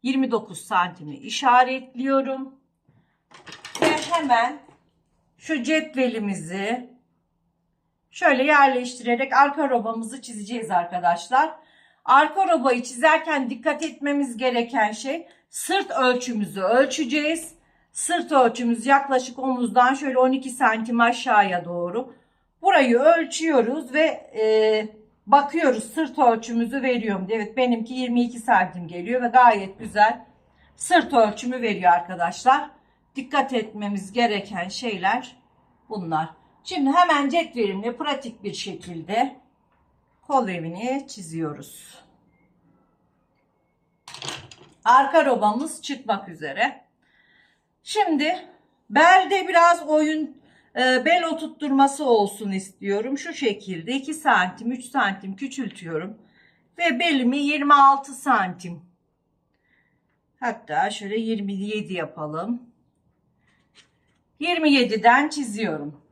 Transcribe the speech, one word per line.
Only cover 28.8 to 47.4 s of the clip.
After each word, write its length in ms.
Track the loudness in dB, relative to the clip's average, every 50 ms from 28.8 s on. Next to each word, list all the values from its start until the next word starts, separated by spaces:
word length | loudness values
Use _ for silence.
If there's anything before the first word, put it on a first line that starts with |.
| -14 -12
geliyor 340 | -10 -10 -6 -4 -4 -2
ve 60 | -2 4
gayet 500 | 6 8 8 8 6 6 -2 -8 -12 -14
güzel 460 | -16 -6 2 2 2 2 2 -4 -14 _ _ _ _ _ _ _ _ _ _
sırt 360 | _ -2 2 2 2 2 4
ölçümü 500 | 4 4 4 4 2 -6 -8 -6 -6 -4
veriyor 300 | -2 -4 -2 2 4 4
arkadaşlar. 800 | 4 4 0 -6 -6 -4 -4 -4 -4 0 4 4 4 4 0 -8 -16 _ _ _ _ _ _ _ _
Dikkat 360 | -16 -12 -2 0 0 0 0
etmemiz 600 | -2 -4 -4 -4 -10 -8 -8 -6 -6 -6 -8 -6
gereken 560 | -2 0 0 0 0 -4 -6 -6 -8 -8 -8 -8
şeyler 680 | -8 -8 -6 -6 -6 -2 0 0 0 0 -4 -10 -20 _ _ _ _ _ _ _ _ _ _ _
bunlar. 400 | -10 -10 -6 -4 -4 -4 -4 -6 -10 _ _ _ _ _ _
Şimdi 260 | -8 -4 -2 0 2
hemen 380 | 4 4 4 4 4 0 0 0
cetvelimle 680 | -2 -2 -4 -4 -4 -4 -4 -2 -4 -6 -6 -8 -8
pratik 460 | -6 -6 -6 -6 -6 -8 -14 -16 _
bir 120 | -12 -12 -10
şekilde 840 | -10 -10 -12 -12 -12 -14 -14 -14 -12 -8 -4 -2 -2 -2 -2 -4 -16 _ _ _ _ _ _ _ _ _ _ _ _ _ _ _ _
kol 260 | _ 0 0 0 0 0
evini 580 | -4 -6 -6 -8 -8 -6 -4 -4 -4 -4 -6 -10
çiziyoruz. 960 | -16 -16 -16 -10 -6 -6 -6 -6 -8 -10 -16 -20 -20 -20 -20 -20 -20 -20 _ _ _ _ _ _ _ _ _ _ _ _ _ _ _ _ _ _ _ _ _ _ _ _ _ _ _ _ _ _ _ _ _ _ _ _ _ _ _ _ _ -20 -20 -14 -12 -12 -12 -14 -16 -20 -20 _ -20 _ _ _ _
Arka 400 | 6 6 6 6 6 4 4 4
robamız 580 | 4 2 2 2 0 0 -2 -6 -8 -12 -14
çıkmak 460 | -10 -10 -10 -8 -4 -4 -4 -4 -4 -14
üzere. 560 | -14 -12 -10 -10 -4 -2 -2 -2 -4 -8 _ _ _ _ _ _ _ _ _ _ _ _